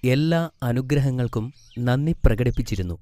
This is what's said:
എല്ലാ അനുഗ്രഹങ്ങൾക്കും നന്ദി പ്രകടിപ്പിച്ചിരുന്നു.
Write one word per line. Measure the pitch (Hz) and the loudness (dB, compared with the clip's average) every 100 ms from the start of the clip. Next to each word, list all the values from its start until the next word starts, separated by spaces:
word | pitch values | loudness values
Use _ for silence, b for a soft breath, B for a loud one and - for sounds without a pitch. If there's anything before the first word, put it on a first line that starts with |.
എല്ലാ | 127 131 156 165 165 _ | 2 2 2 0 -2 _
അനുഗ്രഹങ്ങൾക്കും | 123 120 131 143 135 127 120 117 113 - - - | -2 -2 0 0 2 0 -2 -2 -6 -10 -18 -6
നന്ദി | 123 123 151 165 - | 0 0 0 2 2
പ്രകടിപ്പിച്ചിരുന്നു. | 110 123 113 - 98 90 85 | 4 0 -2 -4 -4 -4 -8